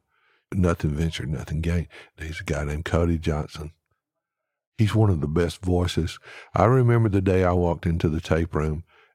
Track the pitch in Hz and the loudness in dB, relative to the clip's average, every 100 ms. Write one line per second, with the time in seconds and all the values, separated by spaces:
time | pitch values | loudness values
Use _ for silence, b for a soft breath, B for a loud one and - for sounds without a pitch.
0 | _ _ _ _ _ 98 87 82 78 73 | _ _ _ _ _ 0 0 2 -2 -2
1 | 82 - 67 67 - 80 85 87 71 B | -4 -4 -8 -8 -6 -6 -2 -2 -4 B
2 | B - 82 78 90 73 73 76 - 85 | B -14 -12 -10 -6 -6 -4 -6 -2 0
3 | 85 82 80 76 - 78 78 _ _ _ | 2 0 -2 -4 -6 -10 -14 _ _ _
4 | _ _ _ _ _ _ _ - 107 107 | _ _ _ _ _ _ _ -2 0 4
5 | 107 82 73 82 85 - 92 87 87 - | 2 2 0 0 -2 -2 -2 0 0 -2
6 | 82 - B B B - 104 131 120 117 | -4 -6 B B B 2 4 6 4 4
7 | 113 98 95 92 90 90 87 82 90 82 | 4 2 2 2 4 2 2 0 -2 0
8 | 82 78 - 80 82 78 78 76 - b | 0 -2 0 0 0 -2 -2 -4 -10 b
9 | b | b